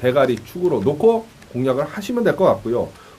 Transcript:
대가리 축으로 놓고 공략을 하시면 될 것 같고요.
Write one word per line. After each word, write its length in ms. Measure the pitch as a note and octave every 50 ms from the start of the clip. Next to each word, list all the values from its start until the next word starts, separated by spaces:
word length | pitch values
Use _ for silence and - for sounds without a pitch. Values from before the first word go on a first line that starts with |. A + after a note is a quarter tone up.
대가리 360 | A#2+ B2+ B2+ C#3+ C3 B2+ A#2+ A2 -
축으로 360 | - - F3+ F3+ F3 D3 A2
놓고 440 | F#2+ C3+ D3+ D3+ A3 A3+ A#3 A#3 A3+ - - - - - -
공략을 320 | B2 C3 C3+ B2 C3+ D3
하시면 400 | C#3+ - G#3+ G3+ - B3 A#3+ A3+
될 100 | F3+ -
것 100 | - F#3+
같고요. 420 | D3 G#2+ G2+ - A2 A#2+ A#2 F2+ - - - - - -